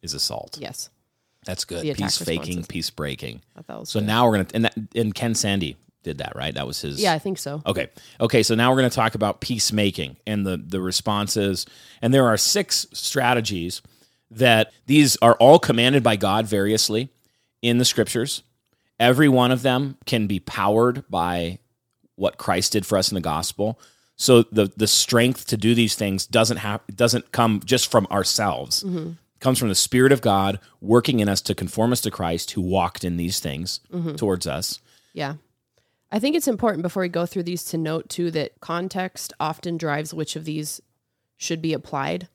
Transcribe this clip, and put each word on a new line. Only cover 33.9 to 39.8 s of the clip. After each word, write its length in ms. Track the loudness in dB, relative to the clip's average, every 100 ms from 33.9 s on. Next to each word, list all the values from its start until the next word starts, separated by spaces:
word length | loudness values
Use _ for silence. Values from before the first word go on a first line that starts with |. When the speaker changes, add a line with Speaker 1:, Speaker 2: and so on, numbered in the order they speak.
Speaker 2:
Mm-hmm. 220 | -8 -8 -4
Speaker 1:
towards 320 | -2 -2 -4
us. 320 | -6 -8 -10 _ _ _
Speaker 2:
Yeah. 220 | -10 -8 -10 _ _ _ _ _ _ _
I 100 | -2
think 180 | 0 0
it's 100 | -2
important 360 | 0 -2 -2
before 180 | -4 -4
we 80 | -4
go 160 | -4 -4
through 180 | -6
these 200 | -6 -8 -6
to 120 | -6
note, 300 | -4 -6 -8
too, 240 | -6 -4
that 300 | -2 -6 _
context 720 | -8 -6 -4 -6 -8 -8 -14 -6
often 340 | -6 -6 -8
drives 360 | -6